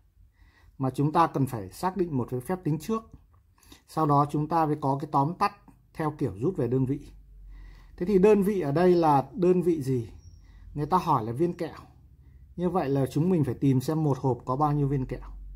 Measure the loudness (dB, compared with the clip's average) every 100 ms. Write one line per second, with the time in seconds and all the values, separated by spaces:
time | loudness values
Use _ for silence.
0 | _ _ _ _ _ _ _ -6 -4 0
1 | 0 2 2 2 -2 -4 -10 -8 -6 -4
2 | -4 -4 -4 -6 -6 -6 -4 -4 -4 -6
3 | -6 -20 _ _ _ _ _ -20 _ -4
4 | 2 2 2 -2 -2 0 0 0 -2 -2
5 | -2 0 0 0 -4 -4 -20 -20 _ -6
6 | -6 -4 -6 -4 -4 -2 -2 0 -2 -4
7 | -10 -20 -20 -20 -20 -20 -20 -20 -18 -8
8 | 0 4 6 6 4 0 0 4 6 6
9 | 6 4 2 0 2 4 2 0 0 -2
10 | -4 -12 -20 -20 -20 -20 -14 -8 0 0
11 | 2 0 0 -2 -2 -2 -10 -12 -20 -20
12 | -20 -20 -20 -20 -16 -6 -2 -2 0 0
13 | 0 0 0 0 0 0 2 2 0 0
14 | 0 0 -2 -2 -4 -2 0 0 0 -2
15 | -4 -8 -12 -16 -16